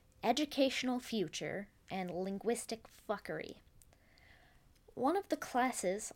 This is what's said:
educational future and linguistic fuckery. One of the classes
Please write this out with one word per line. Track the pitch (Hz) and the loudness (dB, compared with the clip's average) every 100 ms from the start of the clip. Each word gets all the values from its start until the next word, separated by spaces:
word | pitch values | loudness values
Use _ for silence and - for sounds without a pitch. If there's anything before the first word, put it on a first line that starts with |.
| - - | -20 -4
educational | 226 247 302 - 269 - 254 254 | 2 2 2 4 4 4 0 -2
future | - 196 165 - 151 190 202 _ - | 0 0 0 -2 -4 -6 -8 _ -8
and | 190 180 | -6 -4
linguistic | 180 190 196 208 240 - 226 - - - | -2 -2 -2 0 0 -2 -8 -10 -12 -4
fuckery. | 202 - 156 - - - - - - - - - - - - - - - - | -4 -4 -6 -8 -12 -18 -20 -20 -20 -20 -20 -20 -20 -20 -20 -20 -20 -12 0
One | 262 381 | 2 2
of | - | 0
the | 320 | -2
classes | - 247 254 - 180 202 - | 0 2 2 2 0 0 -4